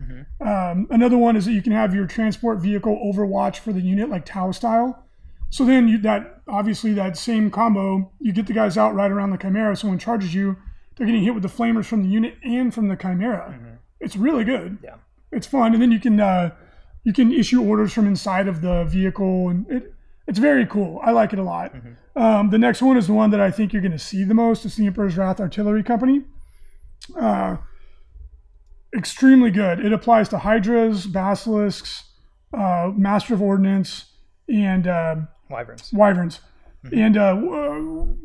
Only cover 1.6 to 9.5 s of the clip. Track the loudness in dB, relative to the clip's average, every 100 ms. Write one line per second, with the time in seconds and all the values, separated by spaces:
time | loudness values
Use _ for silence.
1.6 | 0 0 0 0 -2 -2 -2 -2 -4 -2
2.6 | -2 -2 -2 -2 -2 -2 -2 0 -2 -4
3.6 | -6 -4 0 0 -2 -6 -8 -6 -6 -4
4.6 | 0 0 0 -4 -16 _ -20 -10 -8 0
5.6 | 4 6 4 2 0 -2 -4 -18 -8 -4
6.6 | -2 -2 -2 -2 -2 -6 -4 0 0 0
7.6 | 0 2 0 -2 -4 -6 -4 -2 -2 0
8.6 | 0 2 0 2 0 0 -2 -4 -2